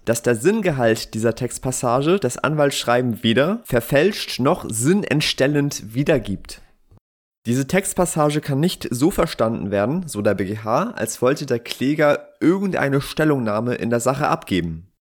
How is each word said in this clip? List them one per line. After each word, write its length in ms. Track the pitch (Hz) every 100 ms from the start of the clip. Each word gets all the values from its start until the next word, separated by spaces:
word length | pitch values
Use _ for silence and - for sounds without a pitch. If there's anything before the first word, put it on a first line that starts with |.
| -
dass 160 | -
der 140 | - 117
Sinngehalt 800 | 139 220 185 139 117 110 -
dieser 220 | 110 113 110
Textpassage 840 | 123 - 135 - 127 123 147 196
das 180 | 123 -
Anwaltsschreiben 840 | - 151 143 - - 120 127 107
weder 380 | 113 113 151 226 -
verfälscht 760 | - - 139 180 - - -
noch 260 | 131 185 -
sinnentstellend 1200 | 110 127 202 170 147 - - 135 147 143 - 104
wiedergibt. 680 | 113 147 147 101 92 - - - _ _ - _ _ _ _ -
Diese 220 | 123 135
Textpassage 720 | 185 196 - 175 165 147 151
kann 220 | 147 139
nicht 260 | 175 - -
so 200 | 123 151
verstanden 600 | - 165 - 113 113 98
werden, 360 | 98 107 170 165
so 140 | 104
der 140 | 107 98
B 100 | 95
G 140 | 110
H, 340 | 107 123 226 -
als 260 | 113 -
wollte 240 | 123 151 143
der 140 | 120
Kläger 680 | - - 127 151 147 139 - -
irgendeine 600 | 151 190 196 147 139 135
Stellungnahme 760 | - - 156 139 113 104 120 123
in 140 | 117
der 100 | 120
Sache 300 | 127 139 143
abgeben. 580 | 156 - 92 85 82 87 _ _